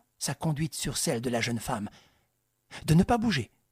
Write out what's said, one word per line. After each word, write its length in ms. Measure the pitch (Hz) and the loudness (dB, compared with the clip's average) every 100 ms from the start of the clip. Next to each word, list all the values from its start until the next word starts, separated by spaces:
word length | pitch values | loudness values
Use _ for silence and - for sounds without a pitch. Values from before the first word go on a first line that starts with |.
| _ - | _ -8
sa 160 | - | -8
conduite 400 | 139 165 143 156 | -4 -2 -2 -4
sur 240 | - - - | -4 -6 -4
celle 240 | 180 120 | -2 -2
de 80 | 123 | -2
la 100 | 117 | -2
jeune 200 | 117 117 | -2 -4
femme, 280 | - 117 104 - _ _ _ _ _ _ _ - | -4 -6 -6 -12 _ _ _ _ _ _ _ -4
de 80 | - | 4
ne 120 | 156 | 6
pas 120 | 196 240 | 6 4
bouger, 340 | 233 147 - _ _ | 2 0 -4 _ _